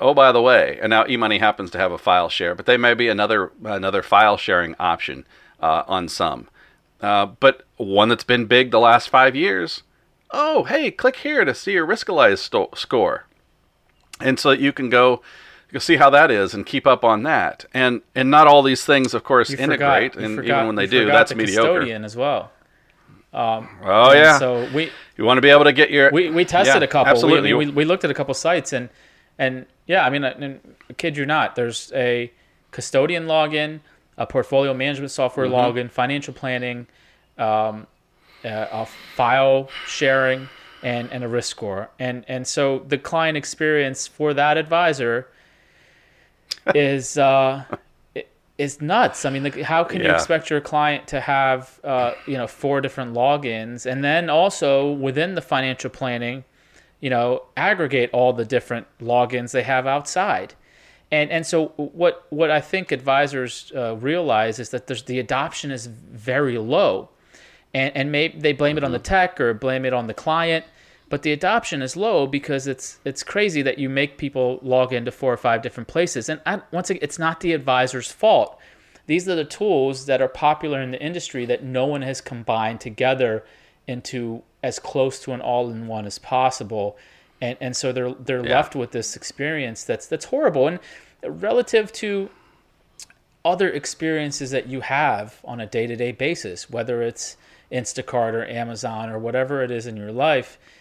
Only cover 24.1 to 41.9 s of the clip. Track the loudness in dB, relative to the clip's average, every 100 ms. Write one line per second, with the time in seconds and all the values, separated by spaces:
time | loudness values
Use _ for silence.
24.1 | 10 10 8 2 -2 -2 -4 -6 -10 -16
25.1 | -2 4 6 8 10 8 6 4 6 6
26.1 | 6 2 2 2 4 4 4 4 4 4
27.1 | 6 6 4 4 0 0 0 0 0 -2
28.1 | -4 -4 -4 0 -2 -2 -8 -8 _ _
29.1 | _ _ -6 -4 -6 -14 _ -2 2 2
30.1 | 0 -4 -6 -12 -12 -20 -20 -20 -8 -6
31.1 | -4 -2 0 0 -2 -4 -6 -8 -2 0
32.1 | -2 -4 _ _ _ _ -14 -2 0 2
33.1 | 0 0 0 0 -2 -4 -8 _ _ _
34.1 | -10 -4 -2 0 0 0 0 -4 -4 -8
35.1 | -2 -2 0 0 2 2 0 -6 -2 -2
36.1 | -2 -8 -10 -6 -6 -6 -10 -14 _ _
37.1 | _ _ -4 0 0 0 -6 -16 _ _
38.1 | _ _ _ -10 -8 -6 -8 -10 -12 -10
39.1 | 0 2 4 6 4 0 -12 -10 -2 2
40.1 | 4 2 -2 -6 -20 -20 -10 -6 -6 -6
41.1 | -8 -4 -4 -4 -8 -8 -8 -10